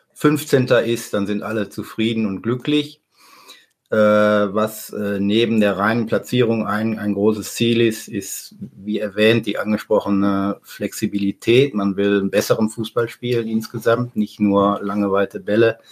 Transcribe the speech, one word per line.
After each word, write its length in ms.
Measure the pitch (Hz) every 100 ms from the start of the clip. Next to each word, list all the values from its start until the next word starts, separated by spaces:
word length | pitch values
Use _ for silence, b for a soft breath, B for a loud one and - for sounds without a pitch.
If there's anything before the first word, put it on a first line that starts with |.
| b
Fünfzehnter 720 | - 151 147 - - 123 120
ist, 300 | 117 117 -
dann 120 | 104 98
sind 160 | 104
alle 260 | 104 110 98
zufrieden 580 | - 95 - 110 113 107
und 160 | 95
glücklich. 580 | 113 127 139 147 147 - _ B B B B B B _ -
Äh, 60 | 110
was, 960 | 107 107 104 107 101 101 110 - -
äh, 300 | 104 101 101
neben 400 | 101 110 113 113
der 160 | 104 92
reinen 300 | 104 120 113
Platzierung 600 | 101 - 123 117 113 98
ein, 320 | 107 113 107
ein 160 | 104
großes 400 | 98 107 107 98
Ziel 260 | - 117 117
ist, 280 | 117 110 -
ist, 460 | 110 - - - -
wie 420 | - - 98 104
erwähnt, 460 | 104 101 107 117 110
die 120 | 95
angesprochene 1000 | 101 107 - 104 101 98 101 98 98 -
Flexibilität. 1120 | - - 104 - 110 101 98 - - 120 143
Man 220 | 107 101 95
will 240 | 101 101
einen 100 | 98
besseren 400 | 98 - 117 107
Fußball 380 | - 110 - 117
spielen 400 | - 123 120 110
insgesamt, 680 | 113 110 120 117 120 123 110
nicht 240 | 104 -
nur 400 | 104 101 101 104
lange 280 | 101 101 101
weite 280 | 98 98 101
Bälle. 380 | 92 107 113 - B